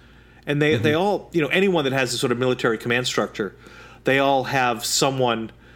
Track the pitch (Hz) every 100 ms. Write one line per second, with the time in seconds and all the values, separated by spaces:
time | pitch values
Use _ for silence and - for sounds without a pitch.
0 | - - - - - 147 151 143 151 156
1 | 202 175 - 170 - 190 196 170 135 135
2 | 120 117 131 120 127 123 123 110 120 120
3 | 127 - 104 - 98 - - - - -
4 | - 135 139 135 127 135 123 110 - -
5 | 143 135 123 113 110 - -